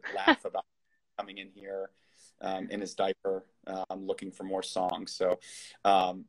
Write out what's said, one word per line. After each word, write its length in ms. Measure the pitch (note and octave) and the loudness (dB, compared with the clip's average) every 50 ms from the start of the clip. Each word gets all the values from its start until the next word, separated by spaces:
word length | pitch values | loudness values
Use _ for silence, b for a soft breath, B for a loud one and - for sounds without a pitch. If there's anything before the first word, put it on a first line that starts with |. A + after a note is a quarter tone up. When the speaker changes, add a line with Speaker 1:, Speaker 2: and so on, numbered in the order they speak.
| - | -8
Speaker 1:
<laughs> 120 | - - | -6 -4
Speaker 2:
laugh 280 | G2 F#2+ G#2+ - - - | 2 4 4 4 4 2
about 200 | F#2 - F#2+ - _ _ _ _ _ _ _ _ _ _ - | -6 -4 -6 -6 _ _ _ _ _ _ _ _ _ _ -10
coming 180 | G2+ G2 G2 | -8 -8 -10
in 120 | G2 G2 G2 | -14 -14 -14
here, 400 | - G2+ G2 G2 G2 G2 F#2+ - _ b b b b b b b b b | -16 -14 -10 -6 -6 -6 -6 -8 _ b b b b b b b b b
um, 280 | - F#2+ F#2+ F#2 F2+ - | -4 -4 -2 -2 -4 -4
in 100 | - G#2 | -4 -6
his 140 | G2 F2 - | -6 -4 0
diaper, 500 | - F#2+ G2 F#2+ _ - G2 F#2+ F#2 - _ _ _ - | 0 2 2 0 _ 0 -2 -2 -2 -4 _ _ _ -10
um, 380 | - F#2+ F#2+ F#2 - F#2+ F#2+ F#2+ | -8 -6 -6 -4 -6 -6 -4 -2
looking 260 | F#2+ F#2+ - - F#2+ | -2 -2 -2 -4 -10
for 120 | - - F#2+ | -10 -8 -4
more 200 | F#2+ F#2+ F#2+ F#2 | -2 -2 -2 -2
songs. 480 | - - F#2 F#2 F2+ F2+ F2+ F#2 - - | -2 0 0 2 2 0 -2 -6 -6 -2
So, 260 | - F#2 F2+ F2+ - B B B B B B B B B | 2 2 2 2 2 B B B B B B B B B
um, 420 | G2+ G2 F#2+ F2+ F#2 F#2 F#2+ - | 8 8 8 6 4 0 -4 -10